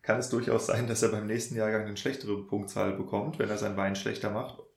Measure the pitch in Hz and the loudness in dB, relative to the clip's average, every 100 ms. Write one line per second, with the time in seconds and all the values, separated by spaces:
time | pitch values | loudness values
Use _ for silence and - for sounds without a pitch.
0 | - 120 123 120 123 113 - 110 117 113 | 2 0 2 0 4 2 4 2 2 4
1 | 113 107 104 117 - 113 107 110 104 101 | 4 2 0 -2 -2 0 2 2 -2 -2
2 | - - 104 101 - 104 98 104 98 98 | -2 -2 -2 -4 0 -2 -2 0 0 0
3 | 98 104 139 - 104 104 107 98 98 98 | -2 -2 -2 -2 0 0 -2 0 0 0
4 | 113 107 104 104 127 - - | -2 -2 -2 -2 -6 -10 -20